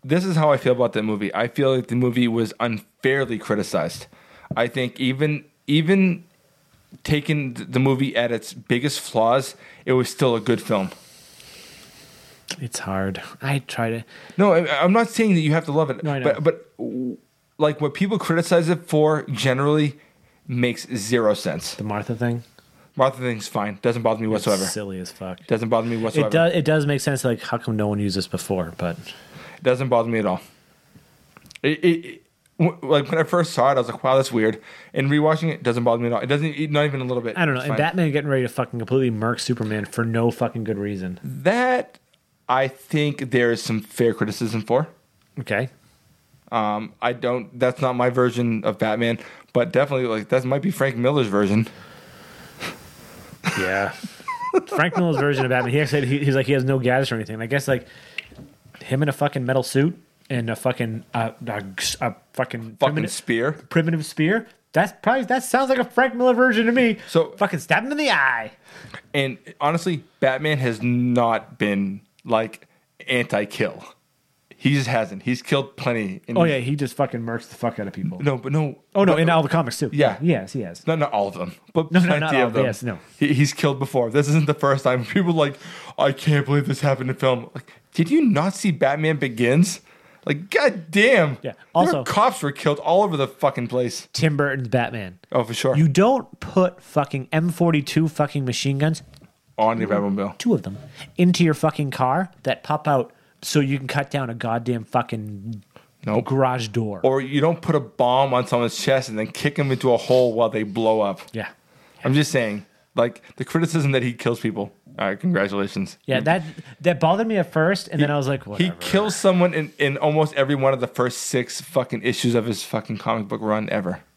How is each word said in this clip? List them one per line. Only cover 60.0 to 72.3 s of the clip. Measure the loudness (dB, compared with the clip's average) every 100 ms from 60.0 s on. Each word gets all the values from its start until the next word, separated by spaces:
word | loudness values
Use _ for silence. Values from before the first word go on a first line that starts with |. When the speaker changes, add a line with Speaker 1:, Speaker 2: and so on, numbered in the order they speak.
| _ _ _
Speaker 2:
and | -4 -4
a | -2
fucking, | -2 -2 -4 -6 -8
uh, | -6 -6 -6 -8
a, | -8 -8 -8 -6 -4
a | -6 -6 _
fucking | -6 -6 -6
Speaker 1:
Fucking | -12 -2
Speaker 2:
primitive | 0 0 -4
Speaker 1:
spear. | -6 -2 0 0
Speaker 2:
primitive | -4 -2 0 2 -2 -4
spear. | -2 0 0 -4 _ _
That's | 0 0 0
probably, | 0 0 0
that | -2
sounds | 0 0 2
like | 2
a | 2
Frank | 2 2 4
Miller | 2
version | 6 4 4 2
to |
me. | 4 2 0 0
Speaker 1:
So | 0 0
Speaker 2:
Fucking | 0 -2 -2
stab | 0 0
him | 0
in | -2
the | 2
eye. | 4 2 0 -6 -14 _ -20 -18 -20 _
Speaker 1:
And | -2 -2 -4 -16 -4
honestly, | 0 0 -2 -4 -8 _
Batman | 0 0 0 0
has | 0 0
not | 0 2 2 4 2 0 -4 -4
been, | 0 0 -2 -4 _ _
like, | -2